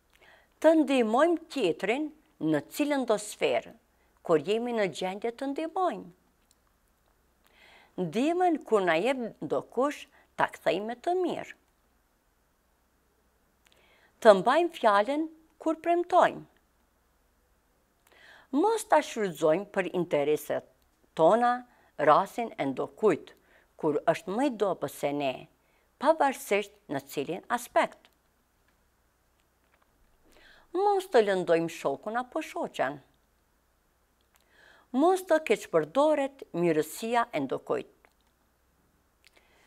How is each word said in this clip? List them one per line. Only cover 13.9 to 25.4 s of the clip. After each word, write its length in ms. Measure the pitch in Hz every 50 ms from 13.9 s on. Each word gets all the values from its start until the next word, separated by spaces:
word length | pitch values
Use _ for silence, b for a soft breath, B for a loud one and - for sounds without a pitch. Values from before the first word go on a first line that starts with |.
| b b b b b b
Të 120 | - 226 202
mbajmë 400 | 190 175 233 269 330 349 330 -
fjalën 520 | - - 220 202 202 214 254 285 302 320 311 - - _ _ _
kur 220 | - - 320 320 320
premtojmë. 680 | - 330 339 349 349 349 370 349 233 180 160 156 156 - _ _ _ _ _ _ _ _ _ _ _ _ _ _ _ _ _ _ _ _ _ _ _ _ _ _ _ _ _ _ _ b b b b b b b b b b
Mos 320 | 277 370 427 453 427 - -
ta 140 | 320 302 -
shfrytëzojmë 640 | - - 240 208 190 160 147 160 160 156 185 202 196
për 200 | - 202 185 175
interesat 760 | - 180 170 170 - 147 143 147 151 147 - - 135 127 - _ _ _ _ _ _ _ _ _ - -
tona 500 | 160 165 208 240 240 240 247 247 - b b b b b b b
rastin 540 | 147 151 147 165 196 196 - - 233 220 -
e 100 | - 151
ndokujt, 680 | 139 127 - - - - - 220 208 156 - - - - b b b b b b b b -
kur 200 | - 156 147 -
është 320 | - - 160 - - 190 190
më 120 | 226 277
i 80 | 294 240
dobët 400 | 208 214 190 165 - - 139 -
se 180 | - - 143
ne, 220 | 143 143 143 135 - -